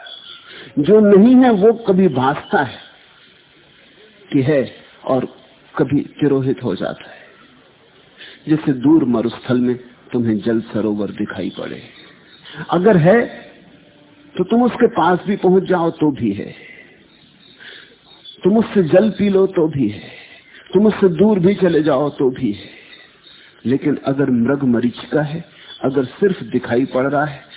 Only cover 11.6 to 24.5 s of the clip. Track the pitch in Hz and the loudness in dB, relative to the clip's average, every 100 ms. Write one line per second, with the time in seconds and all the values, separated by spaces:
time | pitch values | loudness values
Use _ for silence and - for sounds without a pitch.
11.6 | - - - - - - _ _ - - | -14 -14 -18 -20 -20 -20 _ _ -20 -18
12.6 | - 175 196 190 160 233 - - - - | -6 0 2 4 4 4 0 -10 -20 -20
13.6 | - - _ _ _ _ _ - 180 233 | -20 -20 _ _ _ _ _ -6 -2 2
14.6 | 247 - 233 - 165 180 175 196 185 185 | 0 2 0 2 0 0 -2 -2 2 2
15.6 | 160 180 165 160 156 127 113 101 - - | 2 -2 -2 -2 -2 -2 -4 -6 -10 -16
16.6 | - - - _ _ _ _ _ _ _ | -20 -20 -20 _ _ _ _ _ _ _
17.6 | - - - _ _ - - - 185 220 | -20 -20 -20 _ _ -20 -20 -4 0 0
18.6 | - 208 160 180 214 - 202 190 190 190 | 0 0 2 2 2 0 0 2 0 0
19.6 | 160 139 107 98 - - - - _ - | -2 -2 -4 -6 -16 -20 -20 -20 _ -20
20.6 | - 190 214 - 196 160 208 202 175 202 | -4 0 2 2 0 2 2 4 2 2
21.6 | 180 156 156 135 147 - 131 120 117 98 | 0 2 0 0 -2 -2 -2 -2 -6 -6
22.6 | - - - - - _ _ - - _ | -12 -20 -20 -20 -20 _ _ -20 -20 _
23.6 | 113 131 151 - - 139 135 120 117 | -4 -2 -2 -4 -4 -2 0 0 0